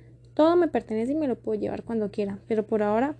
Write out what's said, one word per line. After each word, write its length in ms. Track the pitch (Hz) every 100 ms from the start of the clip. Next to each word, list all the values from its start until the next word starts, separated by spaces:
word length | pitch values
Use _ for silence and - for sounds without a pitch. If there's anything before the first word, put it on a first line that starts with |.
| - - -
Todo 220 | - 320 349
me 140 | 320
pertenece 420 | 262 - 220 233
y 40 | 311
me 120 | 285
lo 100 | 220
puedo 220 | 220 214
llevar 240 | 202 208
cuando 260 | - 226 202
quiera, 300 | 208 202 202 -
pero 180 | 220 214
por 180 | 220
ahora 340 | 208 220 277